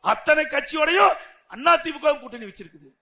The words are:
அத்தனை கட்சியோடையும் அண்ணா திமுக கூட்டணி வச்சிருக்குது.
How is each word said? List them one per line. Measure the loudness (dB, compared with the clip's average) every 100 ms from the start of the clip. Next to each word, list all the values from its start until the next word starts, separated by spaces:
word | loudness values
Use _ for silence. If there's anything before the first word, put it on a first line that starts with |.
| -2
அத்தனை | -2 2 2
கட்சியோடையும் | 2 -4 -4 -2 0 4 4 2 -10 _ _
அண்ணா | -2 2 2
திமுக | 0 -2 -2 -2
கூட்டணி | -8 -16
வச்சிருக்குது. | -16 -16 -20 -20 -20 _